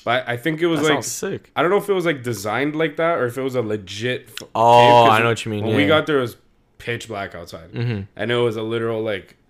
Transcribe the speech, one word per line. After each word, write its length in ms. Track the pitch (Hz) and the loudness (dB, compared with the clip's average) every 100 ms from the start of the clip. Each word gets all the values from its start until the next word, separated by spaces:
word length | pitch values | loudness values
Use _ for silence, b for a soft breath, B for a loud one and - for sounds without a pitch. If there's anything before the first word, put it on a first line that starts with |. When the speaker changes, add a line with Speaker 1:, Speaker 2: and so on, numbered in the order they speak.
| 113 | -2
Speaker 1:
But 220 | 123 120 | -2 -2
I 80 | 120 | -4
think 260 | 165 156 | -4 0
it 60 | 170 | 0
was, 120 | 156 | 2
Speaker 2:
That 40 | 156 | 2
Speaker 1:
like, 60 | 139 | 0
Speaker 2:
sounds 120 | 110 | -2
sick. 440 | - 190 - - - | -8 -8 -8 -8 -2
Speaker 1:
I 60 | |
don't 100 | 165 | 0
know 60 | 202 | 0
if 100 | 196 | 0
it 60 | |
was, 120 | 190 170 | -2 -2
like, 180 | 139 | -4
designed 520 | 120 104 104 113 147 156 | -6 -6 -4 -2 -2 -2
like 220 | 160 147 | -4 -2
that 220 | 165 170 | -2 -2
or 60 | 123 | -4
if 120 | 127 | -4
it 40 | |
was 140 | 131 127 | -4 -4
a 60 | |
legit 640 | 110 104 92 101 123 127 - | -4 -6 -8 -8 -6 -6 -10
f-, 200 | - - | -18 -8
Speaker 2:
Oh, 260 | 113 117 120 | 2 6 8
Speaker 1:
cave, 100 | 120 | 8
'cause 180 | 120 117 | 8 8
Speaker 2:
I 100 | 110 | 6
know 100 | 117 | 2
what 160 | 110 113 | 0 -4
you 60 | |
mean, 100 | 104 | -4
Speaker 1:
when 80 | 107 | -2
Speaker 2:
yeah, 60 | 107 | 0
Speaker 1:
we 40 | |
Speaker 2:
yeah. 40 | 147 | 2
Speaker 1:
got 200 | 156 151 | 2 2
there, 100 | 143 | -2
it 40 | |
was 140 | 120 - _ _ _ - | -2 -8 _ _ _ -14
pitch 300 | - 117 110 | -10 -10 -10
black 260 | 101 95 87 | -10 -10 -12
outside. 360 | 87 87 85 | -16 -18 -14
Speaker 2:
Mm-hmm. 300 | 120 120 104 98 - | -6 -4 -4 -8 -8
Speaker 1:
And 140 | 110 | -4
it 40 | 120 | 0
was 220 | 120 110 | 0 -2
a 60 | |
literal, 380 | 110 117 113 110 | -6 -4 -4 -4
like, 360 | 110 95 82 _ | -4 -6 -10 _